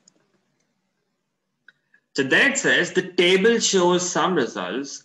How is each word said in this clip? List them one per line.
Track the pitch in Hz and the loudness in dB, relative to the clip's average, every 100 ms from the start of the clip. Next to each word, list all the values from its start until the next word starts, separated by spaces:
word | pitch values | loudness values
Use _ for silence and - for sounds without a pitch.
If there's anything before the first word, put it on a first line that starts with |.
| _ _ _ _ _ _ _ _ _ _ _ _ _ _ _ _ _ _ _ _ _ - | _ _ _ _ _ _ _ _ _ _ _ _ _ _ _ _ _ _ _ _ _ -6
So | |
then | 135 - 262 | 0 2 2
it | - | 0
says | 160 135 170 | 0 0 0
the | - 180 - | -2 -4 0
table | 175 190 220 233 | 2 4 4 2
shows | - 190 175 175 175 | 0 2 2 2 0
some | 170 165 175 | -2 0 0
results | 113 101 90 113 139 - | -2 -4 -8 -8 -10 -12